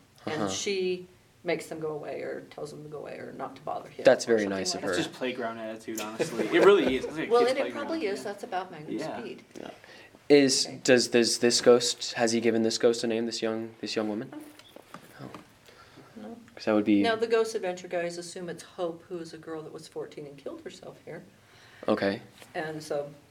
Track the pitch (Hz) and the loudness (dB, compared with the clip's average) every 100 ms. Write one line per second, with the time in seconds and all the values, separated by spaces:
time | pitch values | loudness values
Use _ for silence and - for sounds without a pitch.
0 | _ _ - - 101 95 208 190 185 180 | _ _ -6 -2 -2 -2 -2 -2 -2 -4
1 | 180 _ _ _ 175 156 - 160 156 151 | -8 _ _ _ -4 -4 -4 -8 -6 -6
2 | 147 139 135 135 135 - 147 147 151 151 | -8 -8 -8 -10 -12 -12 -12 -12 -14 -12
3 | - - - - - - - - - - | -12 -12 -12 -10 -12 -10 -8 -8 -8 4
4 | 127 123 - 110 101 98 92 92 - 175 | 6 6 6 2 2 -2 -2 -4 -2 -2
5 | - - 127 123 113 113 110 110 - 113 | -2 -4 -6 -4 -6 -8 -10 -10 -8 -8
6 | 107 113 160 113 - 170 180 202 131 131 | -6 -4 -4 -2 2 4 8 6 4 0
7 | - 156 143 233 240 277 254 240 285 330 | -4 -6 2 4 4 2 -4 -6 -6 -4
8 | 202 202 214 208 - 180 185 156 151 - | -4 -6 -8 -10 -8 -8 -8 -12 -10 -8
9 | 156 - - - - - - - - - | -8 -8 -12 -14 -18 -16 -16 -16 -20 -20
10 | - - - 147 135 135 - 131 - 123 | -20 -6 6 8 8 4 -2 0 4 6
11 | 117 120 113 - 120 117 127 120 120 - | 6 4 4 4 2 6 8 8 6 -4
12 | - - 117 117 117 113 110 110 123 117 | -6 0 0 2 4 4 2 4 2 2
13 | 120 113 117 110 113 110 113 113 107 - | 0 -2 -2 -2 -2 -2 -6 -10 -6 -2
14 | 107 104 135 302 - - - - - - | -2 -4 -8 -12 -18 -20 -20 -20 -20 -20
15 | - - 131 - - _ - - - - | -20 -18 -16 -16 -20 _ -20 -20 -20 -20
16 | - - 220 233 - - - 107 214 202 | -20 -18 -18 -18 -20 -4 2 4 6 6
17 | 233 220 226 226 220 214 185 180 180 175 | 4 2 2 2 2 -2 -4 -6 -6 -4
18 | 170 170 175 185 175 165 - - 170 165 | -4 -6 -12 -10 -10 -12 -14 -6 -6 -6
19 | - 180 165 160 160 160 156 156 160 160 | -10 -12 -12 -14 -12 -10 -10 -14 -12 -10
20 | 151 - 143 143 - 330 185 - 151 139 | -10 -12 -16 -12 -12 -12 -14 -16 -18 -18
21 | - 165 - - _ - - - - 107 | -16 -16 -16 -20 _ -20 -20 -6 0 2
22 | 98 110 - - - 175 156 156 - 147 | 2 -2 -8 -20 -12 -8 -6 -8 -4 -4
23 | 143 151 _ | -6 -12 _